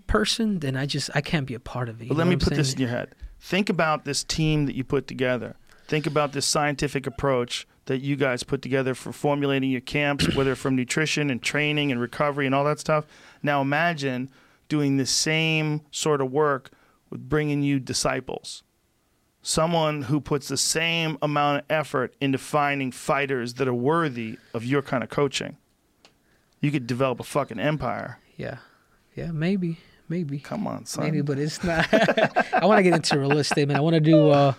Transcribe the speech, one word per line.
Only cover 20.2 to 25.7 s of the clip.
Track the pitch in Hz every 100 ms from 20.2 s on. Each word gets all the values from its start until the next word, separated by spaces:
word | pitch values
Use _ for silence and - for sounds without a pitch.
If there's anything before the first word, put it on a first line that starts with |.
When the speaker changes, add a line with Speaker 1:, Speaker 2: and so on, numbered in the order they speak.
Speaker 2:
puts | - 147 -
the | 135
same | - 160 165 165 160 151
amount | 147 147 147 143
of | -
effort | 156 143 139 120 -
into | 139 131
finding | - 151 143 143 131
fighters | - - 143 139 131 120
that | 123 135
are |
worthy | 123 127 165 160 120 113 - _
of | 120
your | 117 143
kind | - 131
of | 110
coaching. | - 143 - - - _